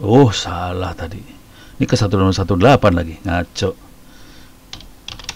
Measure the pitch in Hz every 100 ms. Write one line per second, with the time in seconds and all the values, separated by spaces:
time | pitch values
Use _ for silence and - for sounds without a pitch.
0 | 98 123 127 95 - 87 90 90 90 85
1 | 82 - - - - - - - - -
2 | 104 101 95 92 92 92 117 139 104 85
3 | 82 80 98 87 87 - 98 - - -
4 | - - - - - - - - - -
5 | - - -